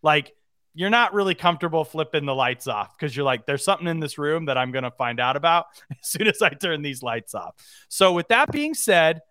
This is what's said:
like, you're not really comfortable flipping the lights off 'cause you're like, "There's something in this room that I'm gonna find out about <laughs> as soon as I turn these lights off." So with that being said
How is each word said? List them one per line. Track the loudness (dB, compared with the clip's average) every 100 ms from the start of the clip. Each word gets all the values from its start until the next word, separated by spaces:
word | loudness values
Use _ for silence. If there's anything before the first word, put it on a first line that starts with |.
like, | 4 2 0 _ _ _ _ -6
you're | 0
not | 2 2
really | 0 0
comfortable | 2 0 0 -2 -2
flipping | -2 -4 -4 -2 -2
the |
lights | 0 0 -2 -6
off | -6 -6 _
'cause | -8 -2
you're |
like, | 0 0 -2
"There's | -2
something | 0 0 0
in | -4
this | -6 -4
room | -2 -2
that | -2 -2
I'm | -2
gonna | -4 -8
find | -4 -4 0
out | -2
about | 2 2 2 0 -18
<laughs> | _
as | -14
soon | -8 0 0
as | 2
I | 0
turn | 0 -4 -4
these | -6 -8
lights | -6 -6 -8
off." | -12 -12 _ -20 -20 _
So | 2 2
with | 4 2
that | 2 2
being | 0 -4
said | -4 2 4 4 0 _